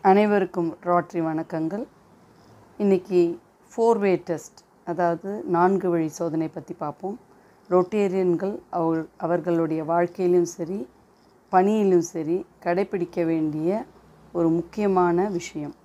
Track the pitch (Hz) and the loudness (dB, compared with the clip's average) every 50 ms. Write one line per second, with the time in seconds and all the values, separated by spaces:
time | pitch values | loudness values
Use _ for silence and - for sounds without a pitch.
0 | - 196 190 202 214 208 208 202 190 185 - 180 170 165 160 - - 175 175 175 | 6 6 6 6 6 4 4 2 2 0 -2 -4 -4 -4 -4 -6 -2 2 2 2
1 | 170 175 - 170 160 160 156 156 160 160 180 160 160 165 190 208 277 - _ _ | 0 0 -4 -4 -2 -2 -2 -4 -6 -6 -6 -4 -4 -4 -4 -6 -8 -10 _ _
2 | _ _ _ _ _ _ - - - - - - - _ - - 208 202 190 180 | _ _ _ _ _ _ -20 -20 -20 -20 -20 -20 -20 _ -6 -2 2 2 2 2
3 | 180 - 185 180 170 170 170 - _ _ _ _ _ _ - - 226 233 233 220 | 0 0 2 2 2 2 0 -6 _ _ _ _ _ _ -2 2 4 4 4 4
4 | 202 196 180 170 - - 165 147 - - _ - _ _ _ _ _ - 170 160 | 2 2 0 0 -2 -6 -8 -8 -8 -16 _ -20 _ _ _ _ _ -8 -2 0
5 | 175 170 170 165 - 196 202 220 - - 175 170 180 180 196 185 - 180 170 165 | 0 0 0 -2 -6 -10 -8 -8 -4 -2 2 2 4 4 2 2 0 0 0 0
6 | 160 156 156 - 170 165 147 160 156 156 - 160 147 - 175 _ 160 147 143 _ | -2 -2 -4 -6 -6 -4 -2 -2 -4 -4 -6 -12 -14 -14 -12 _ -8 -10 -10 _
7 | - 190 214 - _ _ - _ _ _ _ _ _ - 180 185 180 180 - 214 | -10 -10 -10 -10 _ _ -20 _ _ _ _ _ _ 2 2 2 2 2 0 0
8 | 202 190 180 190 185 180 170 160 190 196 214 - - _ - 175 165 165 165 160 | 0 0 0 0 2 2 0 0 -2 -6 -6 -8 -12 _ -4 -2 0 0 -2 -2
9 | 156 - _ _ 185 165 170 175 160 175 170 165 165 156 160 160 156 151 170 175 | -6 -8 _ _ -2 -2 -2 -2 0 -2 0 0 0 0 -2 -4 -2 -2 0 0
10 | 175 175 175 - 185 175 180 180 175 170 - - 170 156 190 208 254 - _ _ | 0 -2 -2 -2 0 2 4 2 2 0 -4 -10 -8 -8 -8 -10 -10 -14 _ _
11 | _ _ _ _ _ _ _ _ _ _ - 185 185 202 214 220 208 190 180 175 | _ _ _ _ _ _ _ _ _ _ 2 2 4 4 2 2 2 4 4 2
12 | 160 - - 165 160 160 170 190 - _ _ _ - 175 175 185 202 196 - 190 | 2 0 -8 -8 -4 -2 -4 -4 -4 _ _ _ -4 -2 0 0 -2 -2 -4 -6
13 | 175 170 - 175 170 165 165 160 156 156 147 151 156 175 196 226 262 - - - | -6 -4 -4 -4 -2 0 0 0 -2 -2 -4 -2 -2 -2 -2 -2 -6 -12 -20 -20
14 | _ - - - - - - 175 170 165 165 170 170 - - 220 208 202 190 180 | _ -20 -20 -20 -20 -8 -2 0 2 2 2 0 -2 -6 -6 -2 0 2 2 2
15 | 180 175 170 175 196 214 190 175 170 - - 160 147 143 147 _ | 2 2 2 0 0 -2 -4 -6 -8 -8 -10 -10 -10 -10 -12 _